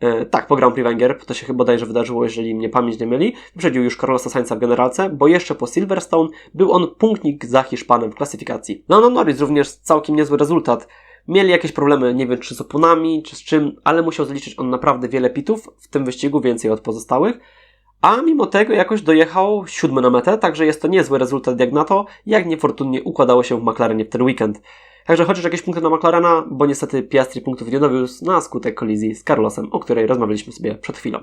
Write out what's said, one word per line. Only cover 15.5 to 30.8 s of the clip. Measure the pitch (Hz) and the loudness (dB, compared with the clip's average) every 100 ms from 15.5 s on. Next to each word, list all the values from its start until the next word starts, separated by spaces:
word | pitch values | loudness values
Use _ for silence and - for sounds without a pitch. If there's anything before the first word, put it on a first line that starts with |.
| 220 - _ | -4 -6 _
w | _ | _
tym | 143 | -4
wyścigu, | 131 127 143 139 | -4 -4 -2 0
więcej | 123 117 113 | 0 0 -2
od | 110 | -2
pozostałych. | - 113 - 131 196 240 _ _ _ _ _ _ | -4 -8 -2 0 0 -2 _ _ _ _ _ _
A | 165 233 | 2 4
mimo | 330 294 - | 2 2 2
tego | 196 214 | 2 2
jakoś | 208 185 214 | 2 2 0
dojechał | 156 156 160 180 196 208 185 | 4 4 4 2 0 0 -4
siódmy | - 151 131 | -4 -2 2
na | 123 | 4
metę, | 123 170 214 | 4 2 2
także | 180 151 156 | 0 2 0
jest | 151 | 0
to | 160 | 0
niezły | 185 131 135 | 2 2 0
rezultat | 127 135 127 123 | 0 -2 -2 0
jak | 123 | 2
na | 147 | 2
to, | 156 196 196 - - | 2 0 0 -10 0
jak | 214 170 | 0 0
niefortunnie | 156 147 - 135 131 | -2 -2 -2 -4 -4
układało | - - 127 123 | -4 0 4 4
się | 120 120 | 2 0
w | |
McLarenie | 113 110 113 110 | -2 0 0 0
w | 110 | -4
ten | 117 | 0
weekend. | 127 - 110 104 - - - _ - | 0 0 -2 -4 -14 -20 -20 _ 0
Także | 170 | 2
chociaż | 170 185 | 2 0
jakieś | 170 170 | -2 -4
punkty | - 170 | -6 -4
na | 160 | 0
McLarena, | 160 170 170 175 165 156 | 2 2 2 4 2 0
bo | 131 143 | 0 0
niestety | 143 - 135 | 0 -4 -6
Piastri | 127 135 127 127 | 0 0 0 -4
punktów | 135 123 117 | -8 -8 -4
nie | 135 | 0
dowiózł | 143 127 127 - | 2 0 -2 -6
na | 165 180 | -2 -2
skutek | - 120 110 | -2 -6 -6
kolizji | 107 113 107 110 | -4 -4 -2 -4
z | 107 | -6
Carlosem, | - 127 107 - - | -2 0 0 -4 -8
o | 113 | -8
której | - 113 110 | -2 0 0
rozmawialiśmy | 127 110 107 - | 0 0 -4 -8
sobie | - 107 | -8 -8
przed | 107 | -8